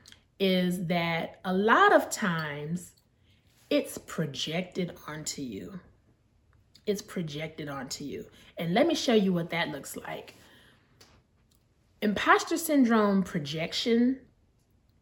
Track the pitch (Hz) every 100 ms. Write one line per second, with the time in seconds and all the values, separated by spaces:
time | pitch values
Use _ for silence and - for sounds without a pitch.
0 | - - _ - 196 185 180 180 165 175
1 | 170 165 - - 190 185 208 277 403 339
2 | - - 196 165 156 143 151 175 - _
3 | _ _ _ _ _ _ - 294 - -
4 | - - 151 139 - 160 185 - 175 -
5 | - 151 147 - 135 95 - 185 - _
6 | _ _ _ _ _ _ _ _ - 196
7 | - - 160 143 156 - 147 139 131 -
8 | 143 - - - - - 170 185 330 311
9 | - 226 190 175 170 165 165 151 - -
10 | - - - - - - _ _ _ _
11 | - _ _ _ _ _ _ _ _ -
12 | 208 196 - 403 - 330 - 285 240 226
13 | 208 196 185 185 143 156 165 - 247 233
14 | 247 262 - _ _ _ _ _ _ _